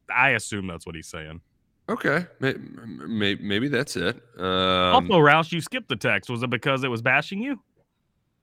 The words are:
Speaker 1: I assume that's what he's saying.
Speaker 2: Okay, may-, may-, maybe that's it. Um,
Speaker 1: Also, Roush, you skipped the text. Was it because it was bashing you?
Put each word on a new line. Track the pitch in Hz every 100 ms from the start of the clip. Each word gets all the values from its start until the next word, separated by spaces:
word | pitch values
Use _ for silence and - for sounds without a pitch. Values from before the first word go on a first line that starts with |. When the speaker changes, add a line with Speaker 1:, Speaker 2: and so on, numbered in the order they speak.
| -
Speaker 1:
I | 117 135
assume | 117 - 104 95
that's | 85 -
what |
he's | 82 78
saying. | 82 78 82 - _ _ _ -
Speaker 2:
Okay, | - 151 147 175 -
may-, | 135 - - - 117 67 76
may-, | 110 101 101
maybe | 101 101 139
that's | 123 - -
it. | 87 123 - -
Um, | 92 92 92 92 90
Speaker 1:
Also, | 254 - 180
Roush, | 147 156 165
you | 170
skipped | - 254 -
the | 120
text. | 127 101 -
Was | 120
it | 123
because | 120 143 135
it | 131
was | 117
bashing | 120 135 151 196
you? | 262 254 _ _ _ _ _ _ _ _